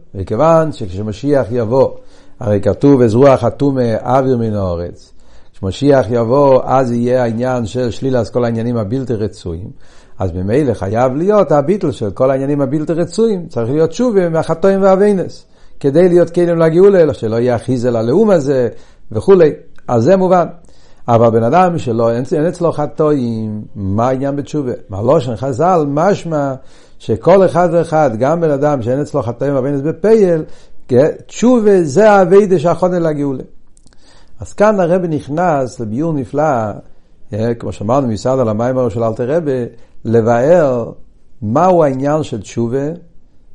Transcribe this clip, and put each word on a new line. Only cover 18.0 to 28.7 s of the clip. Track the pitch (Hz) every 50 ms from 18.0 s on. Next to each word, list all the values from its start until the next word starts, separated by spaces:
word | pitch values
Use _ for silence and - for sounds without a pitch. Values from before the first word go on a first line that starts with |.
| 113 113 135 190 226 208
הזה | 190 165 139 139 143 131 123 110 - - - - - - - - 107
וכולי. | 107 - 190 196 180 165 147 - - - - - - - -
אז | 123 117 113
זה | 156 196
מובן. | 190 185 180 185 180 165 - - - - - - - - - - - - -
אבל | 117 113 117 117
בן | 113 117 113
אדם | 117 143 180 185 180 170 147
שלא, | 101 123 110 113 117 117 117
אין, | 117 131 - 185
אין | 151 151
אצלו | 175 160 - 170 160 147
חטאים, | - 147 143 - - 156 151 147 139 123 117 113 110 110 110 107 107 110 - -
מה | 104 98 98 98 107 117 131
העניין | 135 127 139 139 143
בתשובה? | 143 139 - - 151 139 123 107 - - -
מה | 101 95 107
לא, | 123 151 165 120 127 113
חז"ל, | 101 127 139 127 107 156 180 190 170 151 143
משמע | 139 147 165 202 196 - - 170 160 147 143 139 131 131 - - - - - - - -
שכל | - - 113 101 - 165 180 202 190
אחד | 147 117 165 180 175 165
ואחד, | 170 156 165 156 156 151 135 113 107
גם | 123 139 160 175
בן | 165 156
אדם | 143 135 143 147